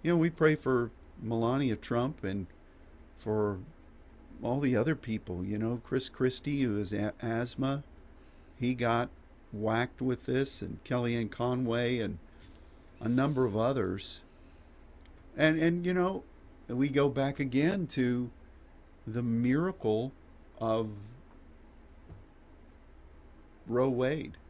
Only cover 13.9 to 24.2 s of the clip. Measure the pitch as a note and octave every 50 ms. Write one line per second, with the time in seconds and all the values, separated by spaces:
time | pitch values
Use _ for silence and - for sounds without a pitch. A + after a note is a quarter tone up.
13.9 | F#2 G2+ - - - - - - - - - - - - - - - - - -
14.9 | - - - - - - - - - - D3+ D#3 D#3+ D#3+ D#3+ E3+ E3+ F3 F3 F3+
15.9 | F#3 F3+ F3+ F#3 F#3+ F3+ - - - - - - - - - - A#2+ B2 C#3 C#3+
16.9 | C3+ C#3+ C#3+ C#3 B2 C#3 C3+ C#3 C#3 - C#3+ C3 A#2+ C3+ D3 E3+ G3+ G3 E3+ -
17.9 | - C3+ B2+ B2 B2 B2 B2 A#2+ - - - - - - - - - - - -
18.9 | - - - A2+ A2 A#2+ A#2+ A#2+ A2+ A#2 A#2+ B2 C3 D3+ E3+ F3+ - - - A2
19.9 | G#2+ A2 A#2+ C#3 - - - - - - - - - - A2+ A2+ A2 A2+ A2 G#2+
20.9 | G#2 G2+ G2+ A2 - - - - - - - - - - - - - - - -
21.9 | - - - - - - - - - - - - - - - - - - - -
22.9 | - - - - - - - - - - - - - - - - A2+ B2 B2+ C3+
23.9 | B2+ A#2+ B2+ C3 D3+ D#3+